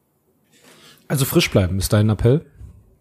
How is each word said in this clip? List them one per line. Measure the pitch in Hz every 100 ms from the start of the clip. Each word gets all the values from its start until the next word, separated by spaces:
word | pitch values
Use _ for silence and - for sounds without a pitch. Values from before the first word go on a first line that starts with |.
| _ _ _ _ _ _ _ - - _ _
Also | 143
frisch | 135 175 -
bleiben | 113 92 95
ist | -
dein | 107 107
Appell? | 107 117 143 - _ - - _ _